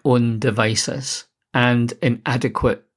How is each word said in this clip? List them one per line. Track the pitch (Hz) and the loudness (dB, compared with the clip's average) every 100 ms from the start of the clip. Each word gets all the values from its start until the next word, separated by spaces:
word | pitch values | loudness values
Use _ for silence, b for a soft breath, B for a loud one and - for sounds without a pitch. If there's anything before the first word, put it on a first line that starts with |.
own | 147 123 117 113 | 2 2 2 0
devices | 127 107 110 107 - - 131 - - _ _ | -2 0 0 0 -4 -6 -8 -10 -12 _ _
and | 127 123 120 120 - | 0 2 2 0 -2
inadequate | 123 117 - 123 123 - 127 101 _ | -2 -2 -4 -2 -2 -2 -2 -2 _